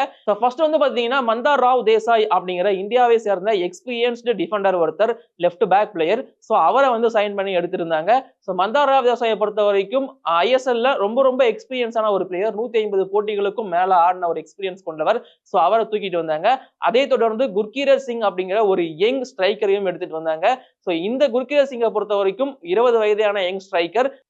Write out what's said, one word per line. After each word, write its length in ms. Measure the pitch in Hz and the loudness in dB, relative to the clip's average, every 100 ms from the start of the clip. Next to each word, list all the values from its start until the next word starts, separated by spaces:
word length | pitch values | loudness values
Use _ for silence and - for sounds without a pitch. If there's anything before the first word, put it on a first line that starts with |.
| 277 - | -2 -6
So 140 | - 202 | -4 0
ஃபர்ஸ்ட் 300 | 240 240 311 | 0 0 0
வந்து 160 | 311 | 2
பாத்தீங்கன்னா 400 | 277 226 233 269 | 2 0 0 0
மந்தார் 400 | 226 226 285 277 | 0 0 2 2
ராவ் 220 | 247 254 214 | 4 2 4
தேசாய் 420 | 220 220 226 214 | 2 4 2 2
அப்படிங்கிற 400 | 180 180 180 196 190 | 0 -2 -2 0 0
இந்தியாவை 440 | 202 247 240 226 | 0 2 4 4
சேர்ந்த 340 | 214 185 202 208 | 2 -2 0 -2
எக்ஸ்பீரியன்ஸ் 500 | 175 180 247 233 240 233 233 202 | -2 -6 -8 -2 -2 -2 -4 -2
டிஃபெண்டர் 420 | 165 208 196 180 | -2 0 0 2
ஒருத்தர், 340 | 156 156 226 226 _ - | 0 0 -2 -2 _ -2
லெஃப்ட் 280 | 175 175 202 | -2 0 2
பேக் 260 | 190 214 | 2 0
பிளேயர். 300 | 165 160 226 - _ | -2 -2 -2 -4 _
So 140 | - 214 | -2 2
அவரை 300 | 165 240 269 | 4 4 2
வந்து 200 | 226 233 | 2 2
சைன் 260 | 220 208 202 | 0 -2 -2
பண்ணி 180 | 196 | -2
எடுத்திருந்தாங்க. 580 | 180 175 170 165 160 175 254 262 _ | -2 -2 -6 -2 -2 2 0 0 _
So 120 | - 180 | -8 -2
மந்தார் 340 | 202 277 277 | 0 2 2
ராவ் 200 | 269 247 | 4 2
தேசாயை 260 | 233 233 202 | 0 0 0
பொறுத்த 280 | 208 208 | -2 0
வரைக்கும், 440 | 208 196 196 262 269 - | 2 2 0 -4 -4 -8
அஹ், 160 | - 170 | -2 0
ஐ 100 | 208 | 2
எஸ் 160 | 262 262 | 2 0
எல் 140 | 233 | 0
ல 80 | 254 269 | 0 0
ரொம்ப, 220 | 202 240 | 0 2
ரொம்ப 180 | 262 254 240 | 2 4 2
எக்ஸ்பீரியன்ஸான 640 | - - 254 226 233 214 | 0 -6 -6 -4 -2 0
ஒரு 140 | 196 180 | 0 -2
பிளேயர். 300 | 180 220 202 | -2 -4 -4
நூத்தி 240 | 233 226 | -2 -2
ஐம்பது 260 | 214 196 190 | 0 -2 0
போட்டிகளுக்கும் 640 | 202 208 202 202 202 208 | -2 -2 -2 -4 -4 -4
மேல 220 | 170 185 180 | -2 2 4
ஆடின 300 | 170 185 170 | 4 2 -4
ஒரு 120 | 160 | -4
எக்ஸ்பீரியன்ஸ் 440 | 151 - 190 185 170 | -8 -10 -10 -8 -12
கொண்டவர். 340 | 156 160 233 - _ - | -4 -2 -2 -4 _ -4
So 100 | 185 | 0
அவரை 260 | 170 226 214 | 2 2 0
தூக்கிட்டு 360 | 214 190 170 | -4 -4 -4
வந்தாங்க. 260 | 160 151 196 254 - - | -4 -2 0 -2 -6 -4
அதை 220 | - 233 269 | 0 0 0
தொடர்ந்து 400 | 247 226 220 262 | 2 0 0 -2
குர்கீரத் 540 | 190 214 262 269 262 - | -2 -4 -2 2 0 0
சிங் 180 | 233 | -2
அப்படிங்கிற 380 | 202 180 185 208 208 | -2 -2 -4 0 2
ஒரு 180 | 185 165 156 | 0 -2 0
யங் 260 | 214 269 240 | 0 0 -6
ஸ்ட்ரைக்கரையும் 640 | - 185 208 208 202 190 | -2 -2 0 0 0 -2
எடுத்துட்டு 300 | 185 175 160 | -6 -8 -6
வந்தாங்க. 260 | 160 160 196 254 - _ | -4 -2 -2 -2 -8 _
So 140 | - 165 | -4 -4
இந்த 220 | 190 262 285 | -2 0 0
குர்கீரத் 420 | 240 247 294 277 | 0 0 0 0
சிங்கை 200 | 240 226 | 0 -2
பொறுத்த 240 | 208 202 202 | -2 -2 0
வரைக்கும் 380 | 190 190 269 - 170 | 0 -2 -6 -6 -4
இருபது 320 | 196 247 233 | 0 2 2
வயதான 440 | 214 208 208 202 | 2 2 0 0
யங் 200 | 180 190 | -4 -6
ஸ்ட்ரைக்கர், 460 | - 180 170 233 262 - | -4 -4 -2 -2 -2 -6